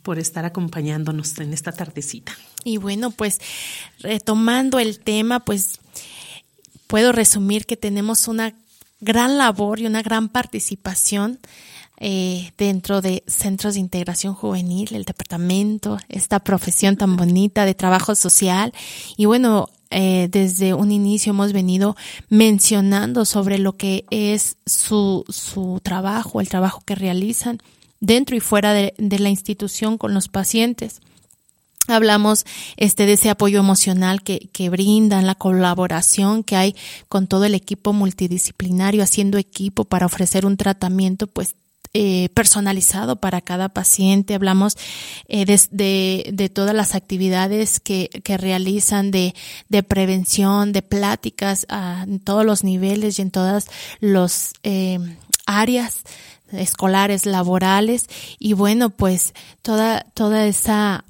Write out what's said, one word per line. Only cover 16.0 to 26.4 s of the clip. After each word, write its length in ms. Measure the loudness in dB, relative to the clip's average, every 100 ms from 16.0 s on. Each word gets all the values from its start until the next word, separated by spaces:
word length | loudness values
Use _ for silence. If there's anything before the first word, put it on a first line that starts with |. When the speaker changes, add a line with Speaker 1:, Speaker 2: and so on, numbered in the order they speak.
| -8
Speaker 2:
esta 320 | -6 -2 -2
profesión 560 | 0 -2 0 0 2 2
tan 220 | 2 2
bonita 480 | 4 4 2 2 0
de 100 | 2
trabajo 400 | 2 2 2 0
social. 580 | 2 2 2 2 -2 -6 -14 -16 -12 0
Y 80 | 4
bueno, 440 | 4 4 4 0 _ _
eh, 400 | 0 2 2 2
desde 420 | 2 2 2 0
un 200 | 2 2
inicio 380 | 2 2 0 0
hemos 200 | 0 0
venido 460 | 0 0 2 0 -2 -10 -18 2
mencionando 960 | 6 6 6 4 4 4 2 0 0 0
sobre 320 | 0 0 0
lo 180 | 0 -2
que 300 | -4 -4 -4
es 440 | -2 0 0 -2 -6 -4
su, 600 | -2 0 0 2 0 -4
su 540 | -10 -10 -8 -6 -6
trabajo, 560 | -6 -4 -2 -4 -4
el 80 | -4